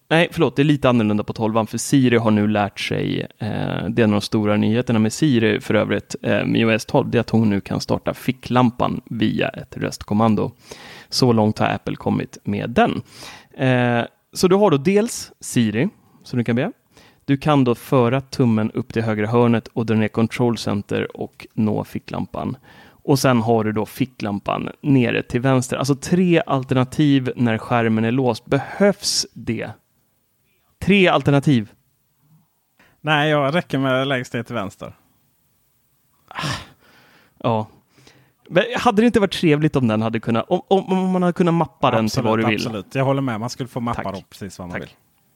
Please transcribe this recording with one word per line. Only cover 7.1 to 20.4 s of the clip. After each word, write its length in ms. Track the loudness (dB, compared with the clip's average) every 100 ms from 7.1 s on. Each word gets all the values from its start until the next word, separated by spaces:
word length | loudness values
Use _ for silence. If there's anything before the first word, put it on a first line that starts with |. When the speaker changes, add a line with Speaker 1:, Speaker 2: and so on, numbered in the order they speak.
Speaker 1:
det 80 | -2
är 20 |
att 100 | 0
hon 200 | 2 2
nu 100 | 0
kan 200 | -4 -6
starta 340 | -4 -4 -4
ficklampan 840 | -6 -4 -6 -2 2 2 2 -2 -4
via 440 | -8 -2 -2 0 -4
ett 280 | -6 -14 -8
röstkommando. 760 | -8 -8 -4 2 2 2 -2 -8 -20 -20 -20 -20 -10
Så 240 | 0 2
långt 260 | 4 2 2
har 80 | -2
Apple 300 | -2 -6 -6
kommit 420 | -2 -2 -4 -10
med 260 | -6 -6 -2
den. 320 | 0 0 -2 -10 -16 -20 -20 -18
Eh, 500 | -4 0 2 0 0 -4 _ _
så 160 | 0 4
du 80 | 4
har 140 | 4
då 60 | 2
dels 560 | 2 2 0 -6 -14 _
Siri 480 | -4 0 0 0 -2 -6 _ _
som 160 | -8 -4
du 60 |
kan 120 | -2 -2
be. 160 | -2 -8 _ _ -20 _
Du 120 | -2 0
kan 280 | 2 2
då 100 | 2
föra 460 | 0 0 2 2 0
tummen 500 | -4 0 2 2 0
upp 220 | -4 -6
till 100 | -4
högra 240 | -2 -2 0
hörnet 420 | 2 4 2 -2
och 180 | -6 0
dra 80 | 0
ner 120 | 0
Control 500 | 0 -2 0